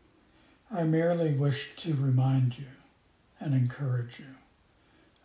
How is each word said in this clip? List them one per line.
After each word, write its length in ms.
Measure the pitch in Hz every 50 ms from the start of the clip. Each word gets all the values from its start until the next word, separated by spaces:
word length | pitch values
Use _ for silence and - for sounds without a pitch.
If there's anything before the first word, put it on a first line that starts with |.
| _ _ _ _ _ _ _ _ _ _ _ _ _ - 226
I 100 | 180 165
merely 500 | 160 160 160 165 170 175 170 170 156 147
wish 420 | 135 143 143 135 - - - -
to 180 | - - 170 156
remind 640 | 135 139 135 127 127 131 135 131 135 127 123 120 -
you 60 | 143 - - - - _ _ _ _ _ _ _ _ _ _ -
and 140 | - 147 135
encourage 640 | 131 123 120 - - 143 131 123 123 120 120 - -
you 180 | 151 135 - - - _ _ _ _ _ _ _ _ _ _ _ _ _ _ _ -